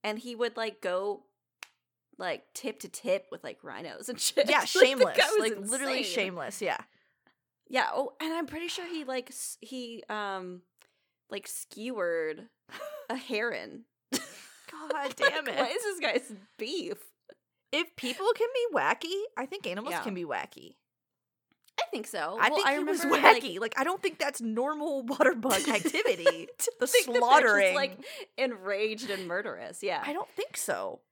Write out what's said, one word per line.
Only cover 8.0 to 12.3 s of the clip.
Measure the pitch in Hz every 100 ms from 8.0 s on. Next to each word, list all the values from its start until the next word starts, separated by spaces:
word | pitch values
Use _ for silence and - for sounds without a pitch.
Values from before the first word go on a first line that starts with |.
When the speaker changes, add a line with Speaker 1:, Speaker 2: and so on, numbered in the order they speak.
| 277 -
Speaker 1:
and | 320
I'm | 330 294
pretty | 302 339
sure | - 349
he, | 330
like, | 262 262 254
s-, | - - -
he, | - 262 240 233 -
um, | 214 208 190 180 180 _ _ _ _ _ _ _
like, | 202 -
skewered | - - - 226 240 175 165 156